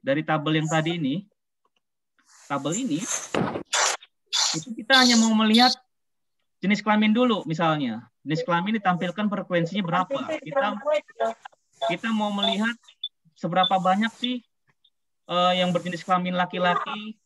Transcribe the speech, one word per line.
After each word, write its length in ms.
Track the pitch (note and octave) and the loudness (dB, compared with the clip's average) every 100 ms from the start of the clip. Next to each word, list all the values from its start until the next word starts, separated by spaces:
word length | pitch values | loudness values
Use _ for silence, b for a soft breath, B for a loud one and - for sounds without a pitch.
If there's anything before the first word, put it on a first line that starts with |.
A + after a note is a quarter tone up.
Dari 240 | C3+ C#3+ D#3+ | 0 -2 0
tabel 320 | D#3 D3+ D#3 | -2 2 0
yang 80 | D#3 | 2
tadi 300 | D#3+ D#3 F3 | 0 0 -2
ini, 240 | C3+ D#3 - _ _ _ _ _ _ _ _ _ _ - - | -2 -4 -8 _ _ _ _ _ _ _ _ _ _ -20 -8
tabel 240 | C#3 C#3+ | -6 -4
ini, 240 | E3+ C4 D3+ A3 - - - - - - - - - - _ _ - - | -4 -4 -4 -4 -8 -4 -2 -2 -6 -6 -2 0 -2 -10 _ _ -2 -2
itu 160 | - - A#3 | -2 -8 -14
kita 240 | A3 C4+ | 2 6
hanya 160 | B3+ A3+ | 6 6
mau 160 | A3+ | 4
melihat 400 | A3 A3 A3 B3+ B3+ _ _ _ _ _ _ _ _ | 4 4 6 6 2 _ _ _ _ _ _ _ _
jenis 240 | F#3 G#3 | 0 0
kelamin 320 | G#3+ G#3+ G#3+ G#3+ | 2 2 4 4
dulu 300 | B3 G3+ D3+ | 2 0 -2
misalnya. 640 | D#3+ E3 D#3 B2+ A2 - _ C#3 | 0 0 0 -2 -6 -12 _ -4
Jenis 180 | D#3 | -4
kelamin 320 | - E3+ F#3+ A3 | 0 -2 0 -2
ditampilkan 480 | F#3+ E3+ F3+ E3+ G#3 | 0 0 -2 -2 -2
frekuensinya 520 | G3 F#3 F3 E3 G3 F3 | -2 -2 -2 0 -4 -2
berapa. 480 | F3+ F#3 C#4 C4+ D#4 | -2 -2 -4 -6 -8
Kita, 240 | - C#4 G#3 G#3 C#4+ D4+ - - A3+ - - _ _ _ A3+ | -4 -2 -2 -2 -2 -2 -4 -6 -6 -6 -18 _ _ _ -4
kita 200 | A3+ A#3 | -2 -2
mau 160 | A3 G#3 | -2 -2
melihat 420 | G3+ G3 G3 A3+ A#3 _ _ - _ _ | -2 -2 0 -2 -4 _ _ -14 _ _
seberapa 480 | _ F3 F3+ F#3 F#3+ | _ -2 0 2 2
banyak 320 | F3+ F#3+ A3+ - | 2 2 0 -4
sih, 240 | B3 B3 _ _ _ _ _ _ _ _ - | -6 -6 _ _ _ _ _ _ _ _ -6
eh, 200 | F3 F3+ F3+ | 0 2 2
yang 160 | F3+ | 0
berjenis 320 | F3 F3+ E3+ | 0 -4 -8
kelamin 320 | - F3+ F3+ F3+ | 0 0 0 -2
laki-laki 800 | F3+ F#3 F3+ - - G#3+ G#3+ - | -2 0 0 0 -4 -8 -12 -16